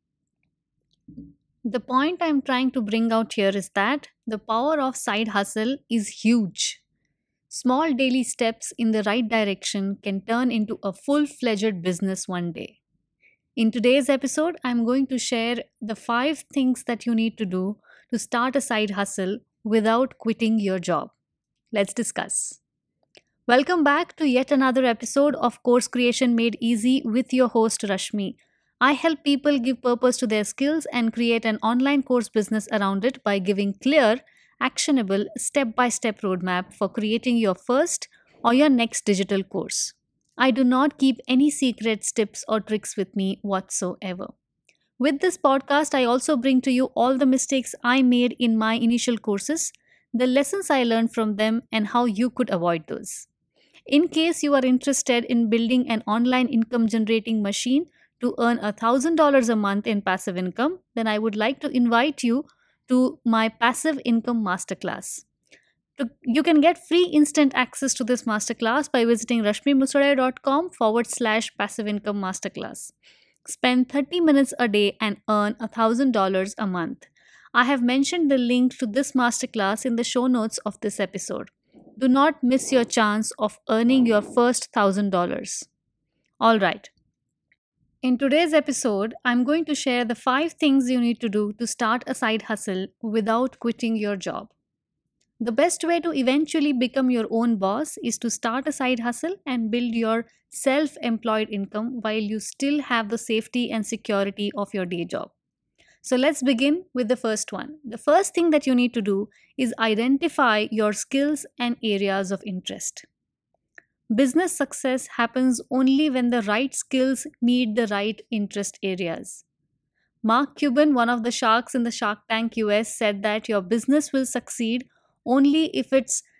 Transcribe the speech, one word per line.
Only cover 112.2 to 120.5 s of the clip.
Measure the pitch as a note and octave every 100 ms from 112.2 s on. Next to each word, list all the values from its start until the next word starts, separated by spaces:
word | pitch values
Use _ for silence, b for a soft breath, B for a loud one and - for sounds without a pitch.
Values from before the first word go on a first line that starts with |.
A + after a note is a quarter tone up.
| F#3+
of | G3 G#3
interest. | F#3 - G3 - - - _ _ _ _ _ _ - B _ _ A3
Business | C4+ D4+ F4+ -
success | C#4 - C4 B3+ - -
happens | A#3 C4 B3+ A#3 -
only | B3+ C4 C4+ D#4
when | B3+ A#3+
the | A#3+
right | G3+ G#3+ C4+
skills | - - C4 C4 C4 D4+ -
meet | A#3+ B3 A#3+ A3
the | A3+
right | G3+ G#3 G#3+ -
interest | A3 G3+ G3+ G3 -
areas. | F#3+ F3+ E3+ - - - _ _ _ _ _ _ _ _
Mark | A3 A#3+ C#4